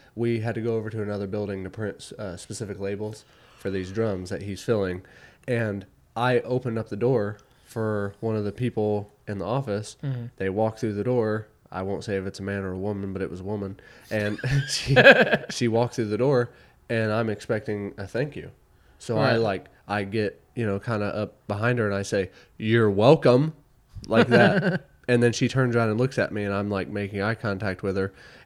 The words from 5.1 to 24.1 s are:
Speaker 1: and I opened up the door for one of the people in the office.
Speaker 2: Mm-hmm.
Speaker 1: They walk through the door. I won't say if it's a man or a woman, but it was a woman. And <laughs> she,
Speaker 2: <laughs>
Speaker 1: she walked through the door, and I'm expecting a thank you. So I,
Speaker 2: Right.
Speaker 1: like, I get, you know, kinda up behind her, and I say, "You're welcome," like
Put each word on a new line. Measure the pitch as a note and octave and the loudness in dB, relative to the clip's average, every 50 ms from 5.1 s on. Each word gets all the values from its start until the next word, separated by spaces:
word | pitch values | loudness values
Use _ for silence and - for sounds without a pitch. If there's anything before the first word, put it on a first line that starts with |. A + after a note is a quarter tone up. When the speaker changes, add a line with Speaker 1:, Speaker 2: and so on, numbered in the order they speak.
| - - - - - _ _ - | -20 -20 -20 -20 -20 _ _ -4
Speaker 1:
and | B2 A#2 A2+ G#2+ G2+ G2+ - - _ _ _ _ _ | -2 -2 -2 -2 -4 -6 -10 -12 _ _ _ _ _
I | A#2 A#2+ B2+ B2+ A#2+ | -2 0 2 2 2
opened | - A2+ B2+ B2 - B2+ A2+ A2+ | 2 0 -2 -2 -2 -2 -4 -4
up | A2 - | -6 -6
the | G#2+ | -4
door | G#2 A#2 B2 C3+ A#2 G2+ G2+ G#2+ - - _ _ _ _ | 0 2 2 2 2 0 -2 -6 -10 -16 _ _ _ _
for | - - A2+ A2 A2 G#2+ G#2 G2+ G2 G2+ - | -10 -6 -4 -2 -2 -2 -2 -4 -4 -6 -6
one | A2+ A2+ A2 | -4 -2 -2
of | G#2+ G#2 | -2 -2
the | G#2 | -4
people | G2 - B2 A#2 - A2+ G#2+ G#2+ G#2 G#2 G2+ - - _ _ | -4 -2 -4 -2 0 0 0 0 0 0 -4 -8 -14 _ _
in | - G#2 G2 | -8 -8 -6
the | E2+ | -4
office. | F#2 A#2+ C#3 C#3 A#2+ G2+ G#2 G#2+ - - - - | -2 -2 -2 -2 -2 -4 -4 -6 -8 -12 -8 -6
Speaker 2:
Mm-hmm. | C#3 C3 A#2+ A#2 A#2 - | -6 -6 -6 -8 -10 -6
Speaker 1:
They | - F#2+ F#2+ | -4 -2 0
walk | F#2+ G#2 A2 A2 G#2+ | 2 2 0 0 0
through | - - A2 | -2 -4 -2
the | G2+ G2+ G2 | -2 -2 0
door. | B2 B2+ B2 A2 A2 G#2+ A2 A2 - _ _ _ _ - | 0 2 2 2 0 0 -2 -4 -10 _ _ _ _ -8
I | F#2 | -6
won't | F#2 G2 G2+ E2 - | -4 -4 -6 -6 -4
say | A2+ G2+ F#2+ | -4 -4 -4
if | F#2 | -4
it's | G2 - - | -6 -8 -8
a | |
man | G2 G2 G2+ G2+ G2 | -6 -6 -4 -4 -4
or | F#2+ | -6
a | F2+ F#2 | -6 -4
woman, | F#2+ G#2 G#2 G2+ G2 G2 F#2 | -4 -4 -4 -4 -6 -6 -6
but | F#2 | -6
it | F#2+ - | -6 -6
was | E2+ F#2 | -8 -10
a | F#2 | -8
woman. | G2 G#2+ G#2 G2 G2 G2+ - - - - - - - | -6 -6 -6 -6 -8 -10 -14 -18 -20 -20 -20 -10 -4
And | A2 G#2+ G#2 G#2 G#2+ - - B2 C#3 | -2 -2 0 -2 -2 -4 -2 0 0
<laughs> | C#3 C#3 - | 0 0 -2
she, | - - - - C#3 - - - - B3 A3+ | -4 -4 0 4 6 10 10 10 10 10 6
Speaker 2:
<laughs> | - - - - - | 4 2 0 -2 -6
Speaker 1:
she | - - B2 A#2 | -4 -2 0 2
walked | A2 A2+ A#2+ A#2+ - | 2 2 0 0 -2
through | - A2+ G#2 | -4 -2 -2
the | G#2+ G#2 | 0 2
door, | B2 C#3+ C#3+ - A#2+ - - - - - _ _ _ - | 2 2 2 2 0 -2 -8 -18 -20 -20 _ _ _ -4
and | A#2 A2+ A2 G#2+ | -2 -2 0 0
I'm | G#2+ A2 A#2 A2 | 0 0 -2 -2
expecting | G#2 G2+ - - A2+ G#2+ - - G#2+ G2+ G2+ G2+ - | -4 -6 -4 -4 -4 -4 -2 -4 -6 -6 -6 -8 -10
a | - G2 | -12 -12
thank | F#2+ - A2+ C#3+ D3 - | -6 -4 -4 -4 -4 -6
you. | - - - - _ _ _ _ _ _ _ - _ | -12 -14 -14 -18 _ _ _ _ _ _ _ -20 _
So | - - A2+ | -6 -4 0
I, | G#2+ A2 B2+ | 2 2 4
Speaker 2:
Right. | A#2+ A2+ | 4 2
Speaker 1:
like, | A2+ G#2+ F#2+ F#2 - - - _ _ - | 2 0 0 -4 -6 -14 -20 _ _ -4
I | G2+ G#2 G2+ | -2 -2 -2
get, | G2 G#2 A2 G#2+ G2 - - _ _ _ | -2 -2 -2 -2 -2 -4 -8 _ _ _
you | A#2+ A#2 | -4 -2
know, | G#2+ G2 G2 | -2 -2 -2
kinda | - B2 A2+ G#2 G#2 | -2 -2 -2 -2 -2
up | G2+ - G#2 G#2+ - - _ _ - | -2 -2 -4 -4 -6 -8 _ _ -6
behind | G#2 G#2 A2 A#2+ B2 A#2+ | -4 0 0 0 2 2
her, | A2 | 0
and | G#2 G2+ | 0 0
I | G2 | -2
say, | G2 - - G2+ F#2+ - - - - _ _ - | -2 0 0 0 0 -2 -6 -16 -20 _ _ -4
"You're | A2 A2 A2+ A#2 A2+ G#2 | 0 4 4 6 6 4
welcome," | G2+ G2+ G#2+ C3 D#3+ D#3+ - C3 B2 C3 D3+ D#3 - - _ _ _ _ _ _ - - - | 4 6 8 8 8 8 6 6 6 6 4 0 -4 -10 _ _ _ _ _ _ -18 -16 -6
like | - | 2